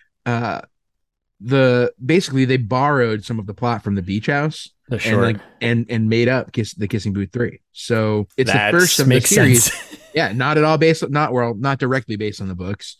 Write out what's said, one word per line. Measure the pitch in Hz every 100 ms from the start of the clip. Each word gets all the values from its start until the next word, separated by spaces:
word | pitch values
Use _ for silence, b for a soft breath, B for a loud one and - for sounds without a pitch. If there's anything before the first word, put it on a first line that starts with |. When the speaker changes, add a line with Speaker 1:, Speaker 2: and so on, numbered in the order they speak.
| b _ 123
Speaker 1:
uh, | 120 113 82 - _ _ _ _ _ _ -
the, | 117 135 131 123 120 - 127
basically | 175 - 135
they | 127 127
borrowed | 104 127 143 139 117 110
some | 98 113
of | 98
the |
plot | 98 120 113 104
from | 98
The |
Beach | 90 101 120
House | 143 156 - - _ -
Speaker 2:
The | 117
Speaker 1:
and, |
Speaker 2:
short. | 107 107
Speaker 1:
like, | 117 104 - -
and, | 117 120 120
and | 113 110
made | 113 120
up | 131 -
Kiss, | - 104
The | - 104
Kissing | 107 107
Booth | 98 95
three. | 123 117 - _
So | - - 113 110 107 101 -
it's | 127
Speaker 2:
That | 101 104
Speaker 1:
the | 175
first | 180 -
of | 135
Speaker 2:
makes | 127 -
Speaker 1:
the | -
series. | 147 120
Speaker 2:
sense. | - - - - -
<laughs> | 151
Speaker 1:
Yeah, | 123
not | 113 131 156
at |
all | 151 156
based, | 160 156 -
not, | 143 151
well, | 127 120 107
not | 135 135
directly | 131 131 117 104
based | 107 101
on | 95
the | 90
books. | 92 107 - -